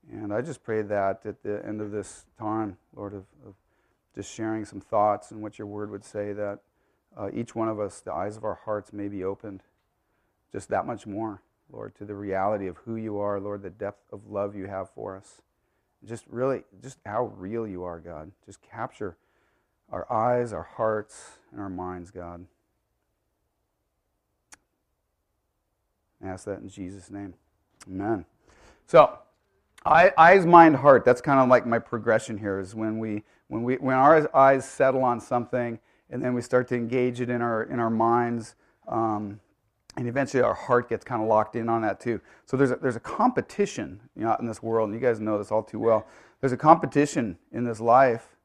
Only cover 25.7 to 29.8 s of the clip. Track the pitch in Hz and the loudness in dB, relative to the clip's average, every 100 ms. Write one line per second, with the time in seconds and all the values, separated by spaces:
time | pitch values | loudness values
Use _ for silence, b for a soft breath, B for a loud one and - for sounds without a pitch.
25.7 | _ _ _ _ _ 95 92 104 98 98 | _ _ _ _ _ -12 -10 -10 -10 -12
26.7 | 98 92 98 87 101 98 87 _ _ _ | -12 -14 -14 -16 -14 -14 -16 _ _ _
27.7 | _ - 92 101 107 - _ b b b | _ -12 -8 -4 -4 -8 _ b b b
28.7 | b _ 170 143 - _ _ _ _ _ | b _ 8 8 2 _ _ _ _ _
29.7 | - | -8